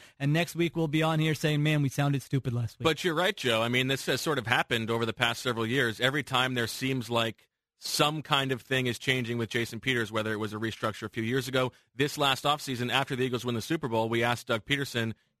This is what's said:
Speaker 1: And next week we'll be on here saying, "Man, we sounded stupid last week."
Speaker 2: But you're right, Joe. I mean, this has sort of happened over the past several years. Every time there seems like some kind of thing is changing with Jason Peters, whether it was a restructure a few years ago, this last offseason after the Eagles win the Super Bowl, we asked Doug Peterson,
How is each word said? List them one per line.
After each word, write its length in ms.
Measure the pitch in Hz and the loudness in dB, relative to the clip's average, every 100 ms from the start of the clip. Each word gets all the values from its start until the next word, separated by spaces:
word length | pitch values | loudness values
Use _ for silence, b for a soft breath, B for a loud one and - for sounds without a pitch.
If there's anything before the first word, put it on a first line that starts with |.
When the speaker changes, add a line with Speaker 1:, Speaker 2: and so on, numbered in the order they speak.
| B B | B B
Speaker 1:
And 120 | 139 | 0
next 220 | 156 175 | 2 0
week 220 | 160 170 160 | 0 -2 0
we'll 100 | 165 | 0
be 140 | 156 | 2
on 160 | 160 156 | 2 2
here 160 | 156 | 2
saying, 300 | 151 156 147 | 2 2 2
"Man, 180 | 151 151 | 2 2
we 60 | 139 | 2
sounded 340 | - 143 139 | 2 0 0
stupid 300 | - 135 127 | 0 -2 0
last 260 | 120 113 - | -2 -4 0
week." 60 | |
Speaker 2:
But 180 | 160 156 | 0 0
you're 120 | 180 | 0
right, 220 | 156 185 208 | 2 2 2
Joe. 260 | 127 113 | 2 2
I 60 | 117 | 4
mean, 200 | 127 131 | 2 2
this 180 | 135 - | 0 0
has 140 | 131 | 0
sort 180 | - 139 | 0 -2
of 80 | 107 | 2
happened 440 | 127 - 120 113 | 2 2 0 0
over 140 | 117 | 0
the 80 | 113 | 0
past 300 | - 120 117 | 2 0 0
several 240 | 127 113 113 | -2 -2 0
years. 340 | 135 120 101 | 2 0 2
Every 220 | 123 147 | 0 0
time 320 | - 131 127 | -2 0 0
there 140 | 123 113 | 0 -2
seems 420 | - 131 131 113 | -2 -4 -4 0
like 380 | 117 113 104 _ _ _ _ | 0 0 -4 _ _ _ _
some 420 | - - 151 156 | -4 2 2 2
kind 300 | - 147 135 | 0 0 0
of 100 | 131 | -2
thing 240 | - 131 127 | 0 0 0
is 120 | 113 | -2
changing 360 | - 127 117 120 | 0 0 0 -2
with 120 | 113 | -2
Jason 300 | 120 117 113 | -2 -2 -4
Peters, 320 | 131 123 107 | -2 0 0
whether 200 | 110 107 | -2 -2
it 60 | 107 | -2
was 140 | 107 | -4
a 40 | 107 | -4
restructure 460 | 113 - 113 101 107 | -6 -2 -4 -4 -8
a 40 | |
few 120 | - | -6
years 240 | 113 131 127 | -2 -2 0
ago, 240 | 131 127 b b | 0 -2 b b
this 220 | 117 143 - | -2 -2 2
last 260 | 139 131 | 2 2
offseason 460 | 143 147 - 123 123 | 0 0 -2 -4 0
after 240 | 123 135 127 | 0 0 -2
the 80 | |
Eagles 200 | 131 120 | -2 -2
win 100 | 123 117 | -4 -4
the 60 | |
Super 260 | - 160 139 | -4 -4 -2
Bowl, 200 | 113 113 | -2 0
we 140 | 117 | 0
asked 260 | 117 117 - | 0 -2 -2
Doug 160 | 113 | -4
Peterson, 500 | - 139 139 120 113 107 _ _ | -2 -4 -2 -4 -4 -6 _ _